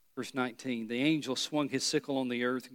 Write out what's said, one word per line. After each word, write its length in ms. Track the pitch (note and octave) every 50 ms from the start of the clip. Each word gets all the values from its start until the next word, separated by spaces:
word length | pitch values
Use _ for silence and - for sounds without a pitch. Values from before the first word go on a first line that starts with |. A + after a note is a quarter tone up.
| _ _ _
Verse 180 | - A#2+ - -
nineteen, 540 | B2+ B2+ B2+ A2 - - C3 B2 A#2 A2+
"The 160 | A2 A#2+ A#2+ C3+
angel 320 | D3+ D#3+ D3+ B2+ B2+ C3
swung 340 | - - - D3+ D3 D3 C3+
his 140 | - C3 -
sickle 340 | - - D3 - - C#3 C3+
on 100 | C3 B2
the 160 | B2 A#2+ B2
earth, 240 | B2 B2+ B2+ A#2+ -